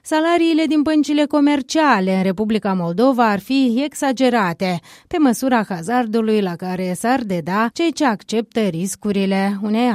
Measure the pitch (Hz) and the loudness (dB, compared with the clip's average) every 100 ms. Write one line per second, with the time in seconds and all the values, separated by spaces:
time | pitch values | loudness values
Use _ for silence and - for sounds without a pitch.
0 | - 311 330 349 330 320 311 311 294 311 | -2 0 2 2 2 2 2 0 2 2
1 | 294 294 294 302 285 285 254 320 294 214 | 2 0 2 2 2 2 0 0 2 2
2 | 185 190 190 185 214 214 202 185 170 180 | 2 0 0 0 -2 -2 -2 -2 -2 2
3 | 262 240 226 202 196 269 262 226 294 - | 2 4 2 0 0 0 2 0 -2 -2
4 | 277 233 254 240 180 170 190 170 - - | -2 2 2 2 0 -2 -4 -4 -8 -20
5 | - 349 277 214 262 240 196 175 165 247 | -6 0 2 2 0 0 0 -6 -2 -2
6 | 226 226 220 214 185 170 185 185 185 180 | 0 0 0 0 0 -4 -6 -4 -4 -2
7 | 233 262 214 180 156 202 233 - 339 - | -2 -2 -2 -4 -2 -2 -2 -2 -2 0
8 | 285 196 - 220 220 226 202 160 190 - | -2 -2 -4 -6 -4 -2 -2 -2 -6 -6
9 | 208 202 196 190 196 196 214 220 247 | -4 -2 0 0 -2 -2 -2 0 0